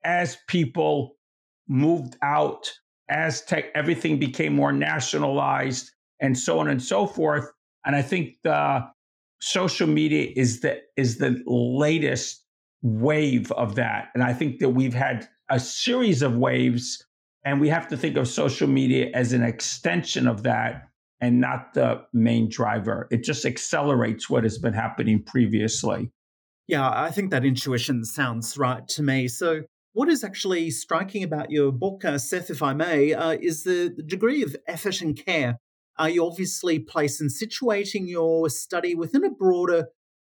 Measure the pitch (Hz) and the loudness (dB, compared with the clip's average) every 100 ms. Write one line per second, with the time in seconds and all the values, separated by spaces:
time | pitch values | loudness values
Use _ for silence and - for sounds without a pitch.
0 | 165 175 175 - - 180 139 170 156 147 | -2 0 0 -6 -2 0 0 2 2 2
1 | 127 _ _ _ _ _ - 131 151 170 | -2 _ _ _ _ _ -2 2 4 2
2 | 123 - 143 147 147 - - - _ _ | -2 -4 0 2 0 -2 -12 -14 _ _
3 | - 147 160 - - 156 - 151 147 165 | -6 -2 -2 -4 -4 -4 -2 -2 0 0
4 | 160 143 131 - 151 143 143 139 151 156 | 0 0 0 -2 0 2 2 0 0 -2
5 | - 151 147 143 139 135 135 127 - _ | -2 -2 0 0 0 0 -2 -4 -10 _
6 | _ _ 139 127 - 165 151 131 - 190 | _ _ 0 0 0 2 2 0 0 0
7 | 202 - 156 147 - _ _ _ - 143 | 0 0 0 0 -4 _ _ _ 0 0
8 | 127 180 143 - 160 147 143 139 120 _ | 0 -2 -4 -2 0 2 2 0 -4 _
9 | _ _ _ _ - 185 185 - 165 151 | _ _ _ _ -4 -2 -2 0 2 2
10 | 156 151 135 131 123 107 147 - - - | 2 0 0 2 0 2 -2 -4 -6 -2
11 | 127 110 135 123 - 123 120 127 151 160 | -2 0 0 0 0 0 2 2 2 2
12 | 143 127 - - _ _ _ _ 120 107 | 0 -2 -6 -12 _ _ _ _ -2 2
13 | 135 151 147 123 - - 117 104 117 104 | 2 2 2 0 0 -2 -2 0 -2 -4
14 | - 123 123 123 151 123 135 127 131 120 | -4 0 0 0 -2 0 2 2 0 0
15 | 135 120 - _ - 127 - - 254 247 | -2 -2 -10 _ -2 -2 0 -4 0 2
16 | 233 135 135 120 127 127 127 123 - - | 2 4 2 2 2 4 2 0 -4 -10
17 | _ _ _ _ 139 139 151 165 - 135 | _ _ _ _ -2 2 2 2 -2 -4
18 | 160 143 123 - 143 - 143 135 127 131 | 0 0 0 0 0 2 2 4 4 2
19 | - 127 120 123 117 117 - - 165 175 | 2 0 2 2 2 -2 -6 -4 0 0
20 | - - 123 104 123 113 113 135 - _ | -2 0 0 2 0 0 -2 -6 -16 _
21 | _ _ 123 123 131 127 - 147 123 117 | _ _ 2 4 2 -2 -4 0 0 0
22 | - 117 117 117 110 - 107 107 101 101 | -2 2 4 4 0 0 -2 0 -2 -4
23 | - 123 139 143 - 123 - 156 143 127 | -2 -2 -2 -2 -4 -4 -4 0 2 2
24 | 113 107 - 131 113 - 123 104 113 - | 0 -4 0 0 0 0 -2 -2 -2 -2
25 | 113 107 - 131 107 107 107 - - 95 | 2 2 2 2 2 2 0 -2 -2 -2
26 | - - _ _ _ _ - 143 131 113 | -6 -10 _ _ _ _ -4 0 2 0
27 | 160 196 190 143 135 123 143 120 131 123 | -2 -2 0 2 2 2 0 -2 0 -2
28 | 113 - 127 117 113 139 127 123 - - | -2 -2 -2 -2 -6 -2 -2 -2 -6 -2
29 | 143 135 123 - 170 156 156 _ _ 208 | 0 0 -2 -2 -2 -2 -6 _ _ 0
30 | 294 294 196 190 190 180 165 - - 165 | 2 2 -2 -6 -2 -2 -2 -6 -2 -2
31 | 190 208 165 147 - 147 139 127 190 190 | -2 -6 -4 -4 -2 2 2 2 -4 -2
32 | 175 143 - 180 175 147 143 139 170 151 | -4 -2 -2 -4 -4 -2 -2 0 0 4
33 | 143 147 165 156 175 156 185 180 175 175 | 4 2 0 0 -2 -2 -2 0 -2 -6
34 | 156 190 226 294 180 143 - 165 202 185 | -8 0 2 2 -2 -6 -10 -6 -4 -4
35 | 165 143 - 165 123 120 _ _ _ - | -4 -4 -2 0 0 -4 _ _ _ -2
36 | 160 175 165 175 180 - 180 160 156 165 | 0 2 0 -2 -6 -2 -2 -2 -2 0
37 | 147 - 147 - 220 - 247 202 196 208 | 0 0 -4 -4 -8 -2 -2 0 -2 -4
38 | 180 175 165 165 160 - - 175 175 165 | -4 0 2 2 2 -2 -4 -4 -2 -2
39 | 165 277 392 - 185 175 175 170 151 _ | 0 2 0 2 2 4 2 0 0 _
40 | _ _ | _ _